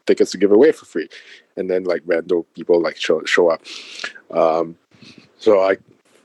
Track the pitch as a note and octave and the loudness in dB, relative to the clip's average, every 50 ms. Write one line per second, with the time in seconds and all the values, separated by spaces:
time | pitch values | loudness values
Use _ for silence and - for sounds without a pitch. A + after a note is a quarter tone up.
0 | _ - F#2+ - G2+ - - F#2 G2+ G2 G#2 A2 C#3+ D#3+ D3 - - _ - E2+ | _ 0 0 2 0 -2 0 0 2 4 4 6 6 4 2 0 -6 _ -10 -10
1 | D2 - - - - - - - _ _ _ G2+ F#2+ F#2 F#2 F#2 F#2 F2+ E2+ D#2 | -10 -10 -14 -20 -20 -20 -20 -20 _ _ _ -8 -6 -4 -4 -2 -2 -4 -4 -4
2 | D#2 F2 E2+ E2 E2 F2 F2+ E2+ E2 _ _ E2+ D#2+ - F2 E2+ E2 D#2 - - | -4 -4 -4 -4 -2 -2 -4 -4 -4 _ _ -8 -2 0 0 2 0 -2 -6 -6
3 | - - E2 D2+ - - - F#2+ F2 E2+ D#2+ - - - - - - - - - | -4 -2 -2 -2 -2 -2 0 2 2 2 0 -2 -6 -14 -20 -20 -20 -20 -16 -14
4 | - - - - _ - - E2 E2+ D#2+ D#2+ E2+ E2 E2 E2+ _ _ _ _ _ | -14 -14 -14 -18 _ -6 -2 0 0 2 0 0 -4 -6 -10 _ _ _ _ _
5 | - - - _ _ _ _ _ - A2+ G#2 F#2+ F#2+ F#2+ F#2+ - _ _ _ _ | -20 -20 -20 _ _ _ _ _ 2 2 4 4 4 2 0 -2 _ _ _ _
6 | _ _ _ _ | _ _ _ _